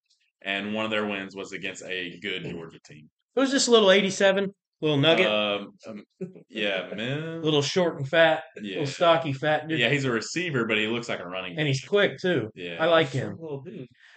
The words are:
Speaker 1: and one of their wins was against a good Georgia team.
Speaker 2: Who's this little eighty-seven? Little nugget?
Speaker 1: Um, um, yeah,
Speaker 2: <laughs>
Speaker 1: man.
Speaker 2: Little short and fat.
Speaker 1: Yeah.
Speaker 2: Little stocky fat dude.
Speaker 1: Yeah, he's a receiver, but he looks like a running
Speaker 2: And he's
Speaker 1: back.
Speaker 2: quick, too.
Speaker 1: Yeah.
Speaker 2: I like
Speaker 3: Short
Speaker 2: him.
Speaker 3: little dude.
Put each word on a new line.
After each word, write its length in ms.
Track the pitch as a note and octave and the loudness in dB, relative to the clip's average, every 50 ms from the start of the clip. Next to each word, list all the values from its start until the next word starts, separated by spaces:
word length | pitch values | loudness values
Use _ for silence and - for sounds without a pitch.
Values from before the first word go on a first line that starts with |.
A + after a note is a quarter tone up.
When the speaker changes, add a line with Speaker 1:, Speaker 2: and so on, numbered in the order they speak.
| _ _ _ _ _ _ _ _ - | _ _ _ _ _ _ _ _ -6
Speaker 1:
and 320 | F#2+ G2 G2 G2 G#2 G#2+ | -4 -4 -4 -4 -4 -4
one 100 | A2 A2 | -4 -2
of 60 | A2 | -2
their 160 | A2 G#2+ G#2 | -2 -2 -2
wins 280 | G#2 G2+ G2 F#2+ F#2+ F#2+ | -2 -4 -6 -8 -8 -10
was 180 | G2 F#2+ F2+ G2 | -12 -12 -10 -12
against 300 | F#2 E2+ G2 F#2 - - | -10 -10 -10 -10 -10 -10
a 340 | F#2 F#2 F#2 F2+ F2 E2+ F2 | -8 -8 -6 -8 -8 -10 -10
good 240 | G2 G2+ F#2 F#2 E2+ E2+ | -8 -6 -6 -6 -8 -8
Georgia 300 | F2 E2+ E2 D#2+ D#2 D#2 _ | -10 -10 -12 -14 -18 -20 _
team. 220 | - D2 D2 D2+ - _ _ _ _ _ | -20 -20 -20 -20 -20 _ _ _ _ _
Speaker 2:
Who's 160 | A#3+ C4+ C4 | 0 0 2
this 160 | C4+ C4+ - | 2 0 4
little 240 | B3 A#3 A3+ G#3+ F#3+ | 6 6 6 8 8
eighty-seven? 600 | F#3 G3+ G3+ F#3+ F#3+ - G3+ G3 F#3+ G3 G3+ F#3+ G3 _ _ _ _ _ | 6 6 4 2 0 2 2 4 4 2 0 -2 -6 _ _ _ _ _
Little 160 | D#3 D#3 D3+ C#3 | -2 0 2 4
nugget? 280 | C#3 D#3+ E3 E3 F#3 | 4 4 6 4 4
Speaker 1:
Um, 420 | G#2+ G#2+ G#2+ G#2 G#2 G2+ G2+ G#2 G2 - _ - - | 2 2 2 0 0 0 -2 -4 -8 -16 _ -16 -14
um, 140 | A2 G#2 G2 _ _ _ F#2+ F2+ F#2 F2+ - _ | -14 -14 -16 _ _ _ -14 -14 -14 -20 -20 _
yeah, 380 | F2 A2 G#2 G2+ G2 F#2 F2+ F2+ | -8 -4 -4 -2 -2 -4 -4 -6
Speaker 2:
<laughs> 40 | F#2+ | -8
Speaker 1:
man. 460 | F#2+ A2+ B2 C#3 D3+ D#3+ E3 E3 E3 E3 | -8 -6 -4 -4 -6 -6 -8 -8 -2 0
Speaker 2:
Little 200 | D#3 D3+ C#3+ C#3+ | 2 2 2 2
short 340 | C#3 - F#3+ F3+ E3+ D#3+ | 2 0 2 0 0 0
and 100 | - C#3 | -4 -6
fat. 360 | C3+ - E3 E3 D#3+ D#3 D#3 - - _ - | 0 6 6 6 6 6 2 -2 -10 _ -12
Speaker 1:
Yeah. 200 | G#2+ G2+ F#3 F3 | -10 -8 -4 -4
Speaker 2:
Little 60 | D3+ C3 - | -4 -4 -2
stocky 400 | - F3 E3+ E3 D3+ C3+ C#3 C3+ | 2 4 6 6 4 2 -2 -4
fat 340 | C3+ - D3+ D3+ D3+ D3+ D#3+ | -2 0 0 0 0 0 -2
dude. 100 | D#3+ D3+ | 0 2
Speaker 1:
Yeah, 100 | A#2+ A2+ | 2 4
he's 160 | C#3+ C#3+ C3+ | 2 2 2
a 60 | C3 | 0
receiver, 560 | A#2 A2+ G#2+ - - D#3+ F3+ F3 C#3+ B2 A#2 | 0 0 -2 -4 -6 -4 -4 -2 -2 -2 0
but 100 | G#2+ A2 | 0 0
he 100 | G#2+ G#2+ G#2+ | 0 0 0
looks 200 | A#2 A#2+ A#2 - | -2 -4 -4 -6
like 120 | A2 G2 | -8 -8
a 60 | F#2 | -8
running 300 | F2 F2+ F#2 F#2 F2+ F2 | -8 -8 -8 -8 -8 -4
Speaker 2:
And 100 | D#3 D#3 | -2 0
he's 140 | D3 C3 C3+ - | 0 0 -2 -2
Speaker 1:
back. 60 | - | 0
Speaker 2:
quick, 280 | G3+ G3+ G3+ - C3+ - | 2 2 2 2 0 -2
too. 300 | - F3+ F3 C#3 - G#2+ - | -2 0 0 0 -2 -4 -8
Speaker 1:
Yeah. 220 | - F2+ F2 E2+ - | -10 -10 -10 -4 -2
Speaker 2:
I 60 | D#3+ | 2
like 220 | E3+ E3+ D#3+ E3 C#3 | 4 4 4 4 2
Speaker 3:
Short 160 | C#3 C3 A2 | -2 -4 -4
Speaker 2:
him. 120 | G#2 G#2 - | -4 -8 -12
Speaker 3:
little 220 | E3 D#3+ C#3+ C3+ C3 | -12 -12 -12 -12 -12
dude. 240 | E3+ A3+ F3 B2+ - _ _ _ - - | -14 -14 -14 -16 -16 _ _ _ -20 -20